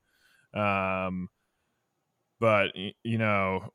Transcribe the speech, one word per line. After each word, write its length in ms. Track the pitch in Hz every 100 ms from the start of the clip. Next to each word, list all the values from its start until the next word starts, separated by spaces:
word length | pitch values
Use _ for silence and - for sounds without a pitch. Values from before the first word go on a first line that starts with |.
| _ _ _ _ _ 107
um, 720 | 104 98 95 95 92 92 90 _ _ _ _ _ _ _ _ _ _ -
but, 320 | 113 104 98 -
y-, 180 | 98 -
you 160 | 113 113
know, 500 | 110 101 95 95 107